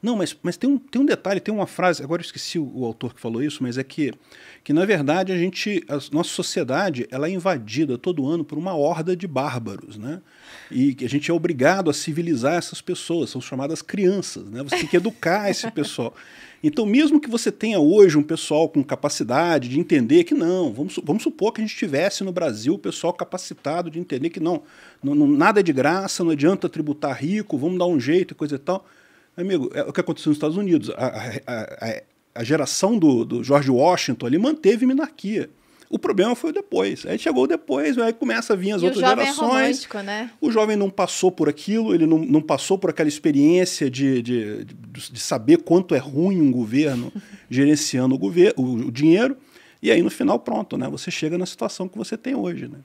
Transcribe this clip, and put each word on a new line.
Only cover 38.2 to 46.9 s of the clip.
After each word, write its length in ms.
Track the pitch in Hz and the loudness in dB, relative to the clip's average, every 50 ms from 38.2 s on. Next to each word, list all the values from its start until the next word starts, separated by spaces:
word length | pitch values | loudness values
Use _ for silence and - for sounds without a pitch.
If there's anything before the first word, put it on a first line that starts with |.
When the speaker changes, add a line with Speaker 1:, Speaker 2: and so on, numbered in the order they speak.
| 294 240 220 233 226 - 220 | -2 -2 -2 -4 0 0 -2
Speaker 1:
a 20 | |
vir 160 | 185 180 196 214 | 0 0 -2 -2
as 80 | 190 | 2
Speaker 2:
E 40 | 170 | 2
o 40 | 185 | 2
Speaker 1:
outras 140 | - 208 254 | 2 4 4
Speaker 2:
jovem 180 | 254 254 247 226 | 4 4 4 2
é 20 | |
Speaker 1:
gerações. 240 | - - - 240 233 262 | -2 0 0 0 2 2
Speaker 2:
romântico, 460 | 262 269 262 262 262 - - - 214 | 4 2 2 0 -2 -6 -10 -10 -10
né? 320 | 196 202 208 214 226 240 - _ | -8 -6 -6 -8 -8 -10 -8 _
Speaker 1:
O 100 | - 285 | -2 0
jovem 240 | 226 220 214 214 214 | 2 2 2 4 2
não 140 | 208 202 196 | 0 0 0
passou 420 | 190 - 190 175 - - - 185 | 0 0 -2 -2 0 2 2 2
por 200 | 180 - 160 143 | 2 4 0 0
aquilo, 440 | 147 - - - 208 226 220 214 190 | 0 -2 -4 -2 0 0 2 2 2
ele 120 | 170 160 | 4 4
não, 100 | 156 165 160 | 4 4 4
não 220 | 160 131 135 156 | 4 4 2 2
passou 380 | 151 151 156 135 - - 190 190 | 4 2 -2 -2 2 0 -2 0
por 100 | - 170 | 0 -2
aquela 220 | 151 - 165 151 | 0 0 0 0
experiência 800 | 147 - - 165 143 139 143 151 170 180 185 180 - - 156 135 | 0 0 0 2 4 6 6 6 6 6 4 2 -2 -2 -2 -2
de, 320 | 123 127 139 139 131 123 117 | -2 0 0 2 2 0 0
de, 420 | 120 123 120 110 104 107 104 101 | -2 -2 -2 -2 -4 -8 -10 -12
de, 460 | 104 - - 113 - - - - - 123 | -14 -16 -20 -20 -18 -16 -16 -16 -14 -12
de 80 | 113 | -10
saber 380 | - - 151 131 107 123 165 165 | -6 -4 -4 -2 6 6 6 6
quanto 360 | - - 165 180 185 180 165 | 6 4 2 2 4 2 0
é 40 | 131 | -2
ruim 420 | - 156 135 143 170 196 196 180 | 0 -2 -2 0 0 2 2 4
um 100 | 156 139 | 4 4
governo 600 | 123 127 120 107 113 139 151 147 | 4 2 -2 0 0 0 2 2